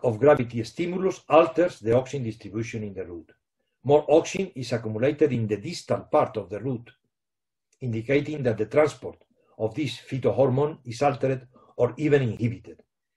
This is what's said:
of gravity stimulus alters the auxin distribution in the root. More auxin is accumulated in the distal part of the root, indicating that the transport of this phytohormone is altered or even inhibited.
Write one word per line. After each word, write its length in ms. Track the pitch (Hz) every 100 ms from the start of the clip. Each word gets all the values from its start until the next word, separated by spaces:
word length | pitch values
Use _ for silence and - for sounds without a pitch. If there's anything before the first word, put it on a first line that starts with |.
of 160 | 127 107
gravity 400 | 139 147 117 120
stimulus 540 | 110 - 170 185 185 - -
alters 520 | 147 165 - 175 -
the 120 | 104
auxin 320 | 120 123 143
distribution 580 | 117 107 98 101 113 113
in 100 | 104
the 120 | 95 85
root. 180 | 85 - _ _ _ _ _
More 220 | 127 147 147
auxin 440 | 151 156 185 190 -
is 160 | 123
accumulated 640 | 117 113 107 131 151 151
in 140 | 123 110
the 100 | 101
distal 440 | 135 175 - 110 - 151
part 220 | 123 107
of 120 | 92
the 120 | 101
root, 280 | 131 120 120 _ _ _ _ _ _ _ _ _
indicating 600 | 127 113 113 143 147 151
that 140 | 123 101
the 100 | 107 143
transport 420 | 151 - - - _ _ _ -
of 180 | 107 143
this 180 | 143 - -
phytohormone 680 | 135 120 107 135 127 151 165 -
is 160 | 113
altered 400 | 143 131 135 131 - _ _ -
or 180 | 123 -
even 240 | 147 143
inhibited. 560 | 127 104 120 - - - _ _ _